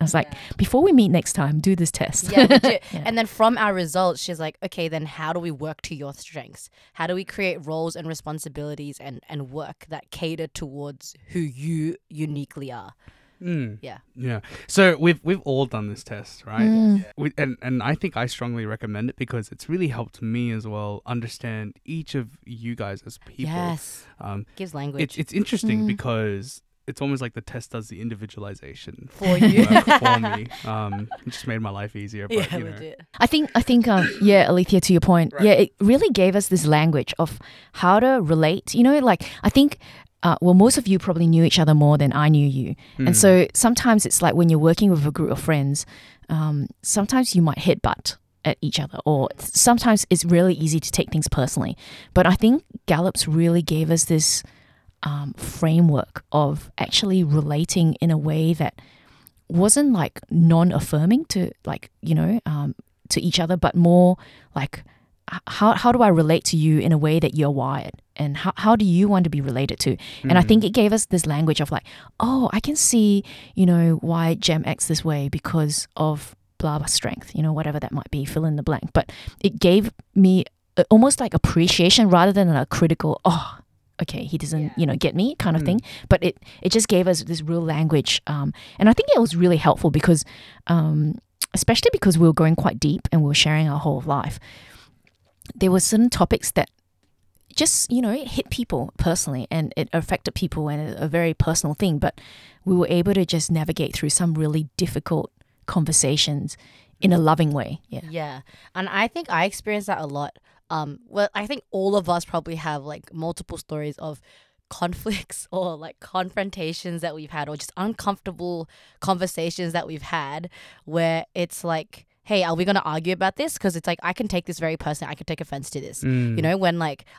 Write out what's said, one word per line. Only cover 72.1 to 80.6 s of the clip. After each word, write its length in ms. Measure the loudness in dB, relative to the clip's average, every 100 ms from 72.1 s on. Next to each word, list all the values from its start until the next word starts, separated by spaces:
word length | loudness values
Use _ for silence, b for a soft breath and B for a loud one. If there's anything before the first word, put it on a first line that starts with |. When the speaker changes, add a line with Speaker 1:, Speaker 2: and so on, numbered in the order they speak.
| -4
Speaker 1:
"Oh, 300 | -2 0 0
I 80 | -2
can 160 | -2 -2
see, 480 | 2 4 4 2 B B B 2
you 100 | 4
know, 320 | 4 4 2
why 340 | 0 -2 0 -2
Jem 280 | -2 -2 -4
acts 220 | -4 -4
this 160 | -2
way 240 | -2 -4 -4
because 600 | -6 -4 -2 -2 -4 -8 -4
of 360 | -2 -2 -8 -20 _ -8
blah, 200 | -4 -4
blah, 100 | -4
strength," 480 | -4 -4 -8 -8 -4
you 80 |
know, 80 | -2
whatever 260 | -2 -4 -6
that 140 | -6
might 180 | -8 -6
be, 120 | -6
fill 220 | -4 -2 -2
in 100 | -2
the 80 |
blank. 280 | -2 -4 -2
But 180 | -2 -2 B B -2
it 180 | -2 2
gave 320 | 4 4 2 -6 -2 4
me 300 | 6 4 0 _